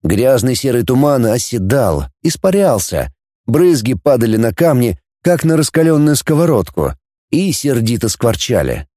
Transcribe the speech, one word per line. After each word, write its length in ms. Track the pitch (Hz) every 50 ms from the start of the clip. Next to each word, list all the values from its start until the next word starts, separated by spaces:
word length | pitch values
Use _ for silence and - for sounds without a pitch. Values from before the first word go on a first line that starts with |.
Грязный 520 | - 78 92 101 120 131 135 120 - 131 123
серый 300 | - - 135 120 120 113
туман 420 | - 127 131 143 147 143 131 117
оседал, 800 | 110 110 123 - - - 117 95 95 131 139 120 95 80 73 69 69 _ _
испарялся, 920 | - 165 - - - 190 185 202 196 175 123 101 - - 92 73 64 65 _ _ _ _ _ _ _
брызги 480 | - 113 151 180 180 170 135 107 120 131
падали 420 | 95 _ 147 139 123 123 113 110
на 180 | 110 117 113 101
камни, 440 | - 165 165 147 123 123 113 85 - _ _ _ _
как 220 | _ 175 175 160 -
на 120 | 160 160
раскалённую 600 | 156 151 - - 160 160 165 160 147 147 151 147
сковородку, 760 | 135 - - 151 147 170 170 151 107 90 - - - 76 64 64 _ _ _ _ _ _ _
и 220 | - 156 190 196
сердито 560 | 156 - - 147 135 117 113 110 120 117 - 110
скворчали. 800 | - - - 117 110 - - - 120 92 73 65 60 - 73 _ _